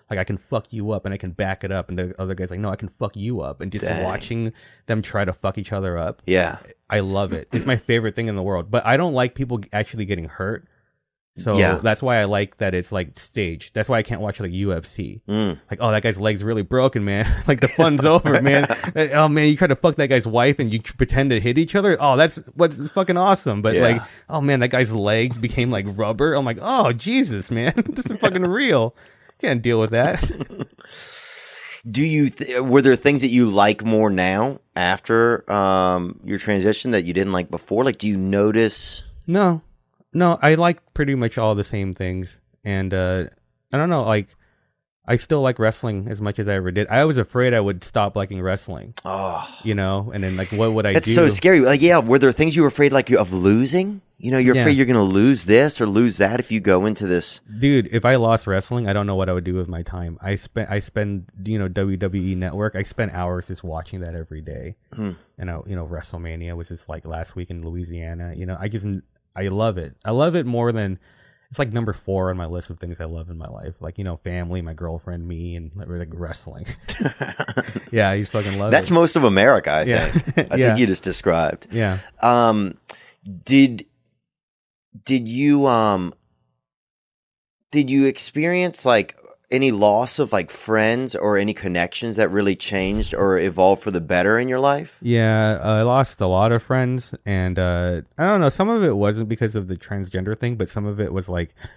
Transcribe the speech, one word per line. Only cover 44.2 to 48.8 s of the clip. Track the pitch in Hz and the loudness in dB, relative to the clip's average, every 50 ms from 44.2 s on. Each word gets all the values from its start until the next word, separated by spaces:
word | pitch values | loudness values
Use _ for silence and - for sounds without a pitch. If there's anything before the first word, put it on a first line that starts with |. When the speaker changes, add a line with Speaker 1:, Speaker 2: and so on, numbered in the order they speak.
| 98 - _ _ _ _ _ _ _ _ _ _ _ _ _ _ _ | 0 -4 _ _ _ _ _ _ _ _ _ _ _ _ _ _ _
Speaker 1:
I | - 120 | -2 -2
still | 117 - - 156 147 | -2 0 0 0 2
like | 135 127 120 | 2 2 0
wrestling | - 110 110 110 - - 117 104 98 98 113 | 2 0 0 0 -2 -4 -4 -4 -4 -6 -6
as | 110 98 | -6 -4
much | 107 104 104 | -4 -4 -4
as | - 104 | -2 -2
I | 104 101 | -2 -2
ever | 95 92 92 | -2 -2 -2
did. | 90 104 104 | -2 -2 -2
I | - 110 131 147 | 0 2 2 2
was | 160 147 | 2 2
afraid | 123 101 - - 123 123 127 120 | 0 -2 0 0 0 2 2 2
I | 113 | 2
would | 101 101 98 90 - | 2 0 -2 -6 -8
stop | - - 113 104 101 - | -6 -2 -2 0 0 -2
liking | 104 98 98 101 92 | -4 -4 -4 -6 -4
wrestling, | 90 92 95 98 - - 90 62 | -4 -4 -4 -4 -6 -10 -12 -12